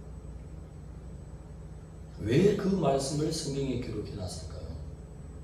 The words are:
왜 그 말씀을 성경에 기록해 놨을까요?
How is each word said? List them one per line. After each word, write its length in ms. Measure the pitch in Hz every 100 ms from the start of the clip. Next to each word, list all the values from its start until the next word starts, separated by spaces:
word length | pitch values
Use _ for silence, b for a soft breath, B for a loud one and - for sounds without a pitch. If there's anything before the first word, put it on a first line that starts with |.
| - - - - - - - - - - - - - - - - - - - - - -
왜 380 | 98 147 208 196
그 100 | 190
말씀을 640 | 190 139 135 - 151 156
성경에 480 | - - 139 135 120
기록해 360 | 120 107 - 101
놨을까요? 520 | - - - - - - - - - - - -